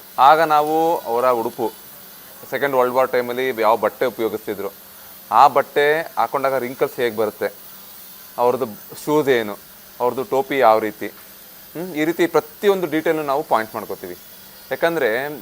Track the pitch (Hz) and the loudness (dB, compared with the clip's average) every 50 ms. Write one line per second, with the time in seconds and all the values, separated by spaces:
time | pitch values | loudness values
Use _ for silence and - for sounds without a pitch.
0 | - - - - 127 139 156 156 165 156 151 151 151 151 160 160 160 165 170 - | -20 -8 0 4 6 6 6 6 4 4 2 2 2 2 2 2 2 2 0 -2
1 | - 113 117 120 127 127 123 117 110 120 117 - 117 107 - - - - - - | -2 -4 -2 0 2 2 2 2 0 -4 -4 -4 -6 -6 -6 -8 -18 -20 -20 -20
2 | - - - - - - - - - - 143 123 131 143 135 127 123 123 123 131 | -20 -20 -20 -20 -20 -20 -20 -20 -12 -8 -6 -2 -2 0 2 2 2 2 2 2
3 | 131 127 127 123 123 120 120 123 131 131 123 110 110 107 113 110 107 104 - - | 2 2 2 0 -2 -2 -4 -4 -4 -2 -2 0 2 2 2 2 2 -2 -2 -2
4 | 139 127 107 - 113 107 - - - - 107 95 98 98 - - - - - - | -2 -2 -2 -2 -4 -4 -4 -4 -6 -8 -8 -6 -8 -10 -10 -14 -20 -20 -20 -20
5 | - - - - - - 107 113 135 143 135 143 135 - - 147 147 147 151 160 | -20 -20 -20 -20 -8 0 4 6 6 6 4 2 -2 0 0 0 2 2 2 0
6 | 165 - - - 113 117 - 139 135 135 135 131 120 123 135 - 143 139 - - | -2 -6 -4 -4 -4 -2 -2 -2 -2 -2 -2 -2 -4 -4 -4 -4 -4 -4 -2 -2
7 | 123 120 107 110 110 104 - - 104 101 - - - - - - - - - - | -4 -2 -2 -2 -2 -4 -4 -4 -6 -6 -6 -8 -20 -20 -20 -20 -20 -20 -20 -20
8 | - - - - - - - - 120 123 127 120 131 117 101 - - - 113 - | -20 -20 -20 -20 -20 -12 -4 0 2 2 2 0 -2 -6 -8 -10 -18 -20 -18 -10
9 | - 151 151 151 143 131 131 117 110 104 101 - - - - - - - - - | -4 -2 0 0 2 2 2 2 0 -4 -8 -12 -16 -20 -20 -20 -20 -18 -8 -4
10 | 120 123 120 127 127 104 135 131 135 - 143 135 123 110 110 110 107 107 107 - | -2 -2 -2 -2 -4 -2 -2 -2 -2 -2 0 2 4 6 6 4 2 -2 -6 -8
11 | 107 101 - - - - - - - - - - - - - 151 175 180 160 151 | -10 -12 -12 -14 -20 -20 -20 -20 -20 -20 -20 -20 -20 -18 -14 -12 -12 -8 -6 -4
12 | 156 160 170 - 175 160 - 151 - - - - 208 202 196 190 175 156 139 160 | -2 -2 0 0 0 0 2 0 -2 -2 -6 -2 0 0 2 2 0 -2 -4 -2
13 | 156 170 160 156 151 143 135 147 156 - 135 110 107 107 - 110 101 90 98 - | 0 0 -2 -2 -2 -2 -2 -4 -2 0 0 0 0 -2 -6 -10 -10 -10 -10 -10
14 | - 90 90 - - - - - - - - - - - - - 175 165 170 160 | -12 -12 -14 -16 -18 -20 -20 -20 -20 -20 -20 -20 -12 -10 -6 -2 -2 0 0 0
15 | 135 110 107 123 139 147 151 123 | 0 0 0 0 -4 -6 -8 -10